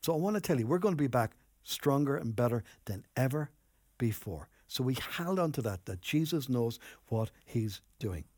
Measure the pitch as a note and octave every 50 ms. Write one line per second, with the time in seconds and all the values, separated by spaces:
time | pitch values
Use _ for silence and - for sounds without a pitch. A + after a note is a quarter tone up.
0 | - - E3 D#3+ E3 G3 G#3+ G#3 - - F3+ C3 A#2 A2 D3 F#3 F3+ G#3+ F#3 D3+
1 | D3 C3+ A#2+ B2+ A#2 G#2+ - - _ _ _ _ _ - - - - C#3+ C#3 C#3
2 | D3 C#3 C#3 - - A2+ A2+ G2+ A#2+ A#2+ A#2 A#2+ A2 - - _ _ - G#2 F#2
3 | G#2 _ _ - B2+ C3+ C3 D3+ D3+ D3 - _ _ _ _ _ _ _ _ _
4 | C3 A#2 G#2+ - - - F#2 D#2 D2 - _ _ _ _ - - C3 B2+ C3 B2
5 | - - - - E3 E3+ F#3+ F#3+ F3 E3 D3 - B2+ A2 G2+ F2+ - - G2+ F2+
6 | - - - D3+ D#3+ D#3 E3 E3 C3+ B2 B2+ B2 A#2 A#2 A2+ - - - - -
7 | _ _ - A2+ A2+ A2+ - - _ - - A#2+ A2 A2 G2 - _ _ _ _
8 | - A2 F#2 D#2+ C#2 - _